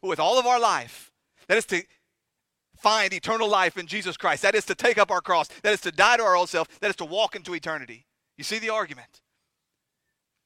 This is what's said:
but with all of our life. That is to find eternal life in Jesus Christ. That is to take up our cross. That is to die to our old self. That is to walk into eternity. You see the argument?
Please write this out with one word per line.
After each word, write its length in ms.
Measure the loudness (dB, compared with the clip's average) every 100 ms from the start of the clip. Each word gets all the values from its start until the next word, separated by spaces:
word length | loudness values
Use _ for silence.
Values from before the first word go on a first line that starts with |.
but 80 | -6
with 100 | 0
all 200 | 2 2
of 80 | 2
our 120 | 2
life. 540 | 2 0 -4 -16 -20 _ _ _ -2
That 120 | -2
is 80 | 0
to 180 | -6 -6 _ _ _ _ _ _ _ _ _
find 340 | 2 2 0
eternal 360 | -2 -4 -2 2
life 280 | 2 2 -2
in 100 | -8
Jesus 300 | -8 -8 -4
Christ. 240 | -2 0
That 140 | 2
is 100 | 0
to 100 | -2
take 220 | 0 2 2
up 140 | 2
our 100 | 0
cross. 280 | 0 0 -2 -4
That 120 | -2
is 80 | -2
to 100 | -2
die 240 | 4 4 6
to 60 |
our 120 | 4
old 140 | 4 2
self. 320 | -2 -4 -4
That 80 | -6
is 80 | -4
to 80 |
walk 320 | -6 -4 -4 -4
into 180 | -10
eternity. 520 | -10 -8 -8 -10 -18 _ _ _ -16
You 60 |
see 140 | -8 -6
the 120 | -4
argument? 500 | -4 -4 -10 -20 _ _ _ _ _ _ _ _ _ _ _ _ _